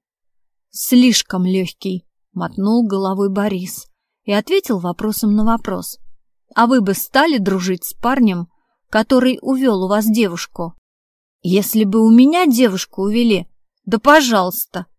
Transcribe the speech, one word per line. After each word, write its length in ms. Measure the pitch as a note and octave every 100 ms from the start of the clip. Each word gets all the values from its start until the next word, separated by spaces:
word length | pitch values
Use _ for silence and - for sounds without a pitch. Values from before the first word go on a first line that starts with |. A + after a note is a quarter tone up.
| _ _ _ _ _ _ _
"Слишком 720 | - - B3 B3 - - F#3 F#3
легкий", 600 | F#3+ F3+ - G3 F#3 _ _ _
мотнул 520 | F3+ E3+ - G3 A#3 A3
головой 420 | G3 F#3+ F#3+ G3
Борис 580 | G3 G#3 F#3 F3+ - - _ _ _
и 80 | -
ответил 480 | G3+ A3 F#4+ - G3
вопросом 560 | F3 F3 G#3+ G#3 G#3+ G#3
на 80 |
вопрос. 560 | A3 A3+ - F3+ - - - - _ _ _ -
"А 120 | A#3
вы 140 | C4
бы 120 | G3
стали 440 | F#3 - - E4 C4
дружить 460 | F#3+ F#3+ F#3 F3+
с 100 | -
парнем, 540 | - A#3+ C4 A3 F3 E3+ _ _ _ -
который 500 | G#3+ A3 C4 B3+ B3+
увел 420 | - C4 C4+ G3
у 40 | F#3
вас 180 | G#3 G#3+
девушку?" 720 | A3 G3+ E3+ - - E3+ - _ _ _ _ _ _
"Если 420 | E3+ F#3+ F#3+ A3
бы 220 | G#3 A3 A3+
у 40 |
меня 360 | A#3 C4+ F4 E4
девушку 560 | A#3 A#3+ F#3 - -
увели, 440 | G3+ A3+ A#3 F#3 F3 _ _ _ G3
да 140 | G#3
пожалуйста", 880 | C#4 D#4 B3+ G#3 F3+ - - F3+ F3